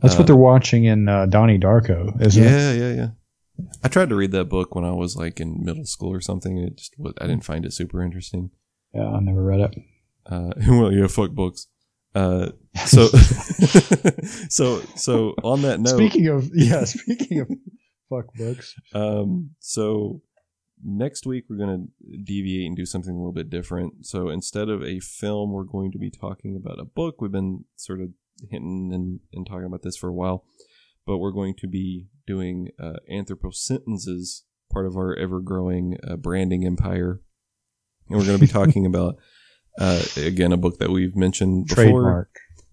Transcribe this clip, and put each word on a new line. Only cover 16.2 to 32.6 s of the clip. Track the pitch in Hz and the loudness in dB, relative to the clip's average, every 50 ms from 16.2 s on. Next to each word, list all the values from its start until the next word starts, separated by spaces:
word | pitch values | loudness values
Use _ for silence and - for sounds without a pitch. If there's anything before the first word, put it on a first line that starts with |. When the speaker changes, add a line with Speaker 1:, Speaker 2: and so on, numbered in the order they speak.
| 165 | 2
Speaker 1:
of, | 156 143 139 131 156 | 2 2 0 -2 0
<laughs> | - | 2
yeah, | 170 135 117 175 147 123 | 2 4 4 4 2 0
speaking | - - 233 - - 240 - 277 - 175 151 | -4 -6 -8 -6 -6 -4 -4 -4 -4 -4 -4
of | 123 - - - - - - - _ _ _ _ _ - | -4 -6 -8 -12 -12 -20 -20 -20 _ _ _ _ _ -10
fuck | 131 123 - - - | -10 -10 -10 -12 -12
books. | 113 113 117 127 123 - - - - - _ - | -10 -8 -8 -8 -10 -14 -20 -20 -20 -18 _ -8
Speaker 2:
Um, | 104 107 107 104 104 104 98 92 90 165 143 - | -6 -4 -4 -2 -2 -2 -2 -4 -4 -6 -10 -16
so | _ - - - 110 107 107 110 107 104 - 127 151 _ _ _ _ _ _ _ _ _ _ _ _ - | _ -14 -10 -6 -4 -2 -2 -2 -2 -4 -6 -8 -12 _ _ _ _ _ _ _ _ _ _ _ _ -12
next | - 98 101 127 143 - - - | -8 -6 -6 -6 -6 -8 -10 -10
week | 131 127 127 117 - | -8 -8 -8 -10 -10
we're | 107 | -10
gonna | 101 101 98 95 92 90 - _ _ _ - - 87 101 | -8 -6 -6 -6 -8 -10 -14 _ _ _ -20 -20 -16 -12
deviate | 95 98 101 95 95 92 92 90 | -10 -8 -6 -6 -6 -6 -6 -6
and | 82 87 | -8 -8
do | 90 90 | -10 -10
something | - - 92 87 92 87 | -10 -10 -10 -10 -10 -10
a | |
little | 87 90 90 87 | -10 -8 -8 -8
bit | 85 80 80 | -10 -10 -10
different. | 85 90 87 - 90 87 87 85 - _ - | -10 -10 -10 -8 -8 -8 -8 -8 -12 _ -18
So | - - 95 90 85 | -12 -10 -8 -8 -6
instead | 76 92 - - - 104 107 107 | -8 -8 -10 -10 -8 -8 -6 -6
of | 107 95 - | -6 -6 -8
a | 73 92 92 | -10 -10 -12
film | - - - - 104 104 104 104 104 101 | -12 -16 -14 -10 -8 -6 -6 -6 -6 -6
we're | 98 98 95 | -8 -8 -10
going | 95 - 98 98 95 95 | -10 -8 -8 -8 -8 -8
to | |
be | - - 101 | -10 -12 -12
talking | - - - 98 98 - - 101 98 | -12 -12 -14 -14 -14 -12 -12 -12 -12
about | 95 98 - 87 - | -12 -12 -14 -14 -16
a | - | -16
book. | - - 165 170 165 - - | -14 -10 -8 -8 -8 -8 -10
We've | 117 98 | -10 -8
been | 98 98 95 95 92 - - _ _ | -6 -6 -6 -6 -8 -10 -14 _ _
sort | - - - 95 92 | -20 -16 -14 -12 -12
of | 92 90 87 _ _ _ _ - - 101 | -12 -14 -16 _ _ _ _ -20 -20 -16
hinting | - 69 65 87 92 95 92 90 92 | -14 -12 -12 -10 -10 -8 -8 -8 -8
and, | 92 90 92 90 92 _ _ - | -8 -8 -8 -10 -12 _ _ -16
and | 92 92 | -16 -14
talking | 101 98 90 92 | -14 -14 -14 -12
about | 90 90 90 | -12 -12 -12
this | - 92 - | -12 -14 -12
for | - - 90 | -12 -10 -10
a | 90 | -8
while, | 90 90 92 92 92 _ _ _ _ _ _ _ _ _ _ _ _ - | -6 -6 -6 -6 -8 _ _ _ _ _ _ _ _ _ _ _ _ -10
but | - 101 | -8 -6
we're | 87 95 98 | -6 -6 -6
going | 90 101 98 95 95 | -6 -6 -6 -8 -8
to | - - | -10 -10
be | 92 92 95 95 92 92 90 95 - _ _ _ | -10 -8 -8 -8 -8 -10 -12 -14 -20 _ _ _
doing, | - 98 95 92 90 90 90 | -10 -8 -8 -6 -8 -8 -10